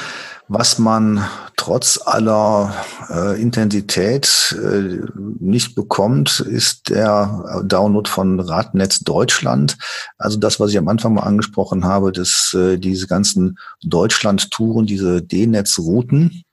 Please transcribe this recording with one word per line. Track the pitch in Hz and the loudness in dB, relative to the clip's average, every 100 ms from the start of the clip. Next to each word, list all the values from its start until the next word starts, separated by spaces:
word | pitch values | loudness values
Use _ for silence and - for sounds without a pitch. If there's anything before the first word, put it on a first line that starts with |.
| - - - - - | -10 -12 -14 -16 -6
Was | 101 120 - | -2 0 2
man | 113 110 110 104 98 - - | 2 4 2 2 -2 -8 -10
trotz | - - 87 - - | -8 -2 0 0 -2
aller, | - - 113 107 107 104 101 101 - - - | 0 0 2 4 4 2 0 -4 -10 -14 -8
äh, | 85 98 101 | -4 -2 0
Intensität, | 117 113 107 104 101 - 98 139 139 - - 90 | 0 2 2 0 -2 0 0 2 2 2 0 -2
äh, | 104 101 98 90 - - 101 - | -2 0 0 -4 -8 -10 -10 -4
nicht | 92 117 - - | 0 0 0 -4
bekommt, | 101 - 101 135 139 - | -2 0 2 2 2 0
ist | - 117 - - - | -2 -2 -2 -2 -2
der | 104 107 104 101 104 90 92 | 0 2 2 2 -2 -6 -6
Download | 98 95 104 104 104 | 0 2 4 2 0
von | - 95 92 | 0 2 0
Radnetz | 90 82 - 95 95 - | 0 -2 0 0 0 0
Deutschland. | - 87 117 - - 92 71 - - - - - | 0 0 0 0 0 2 0 -2 -10 -12 -14 -8
Also | 107 107 | -4 0
das, | 104 - | 0 2
was | 104 | 2
ich | 101 | 2
am | 82 | 2
Anfang | 113 117 | 0 2
mal | 104 | 0
angesprochen | 101 104 - - 98 95 | 2 0 0 -4 -2 0
habe, | 90 98 98 | 0 2 0
dass, | 92 90 - - | 0 -2 0 0
äh, | 95 92 92 | 2 2 0
diese | 95 92 95 | -2 -4 -2
ganzen | 90 101 - 92 92 - - | 0 0 0 0 -2 -14 -12
Deutschland-Touren, | 82 85 107 - 107 101 - - 113 113 107 | -2 0 2 0 0 0 -2 -2 0 2 0
diese | 98 92 90 | 0 0 0
D-Netz-Routen | 82 90 113 110 98 - 80 113 123 143 170 175 - | 0 0 2 2 0 -2 0 0 2 2 2 0 -12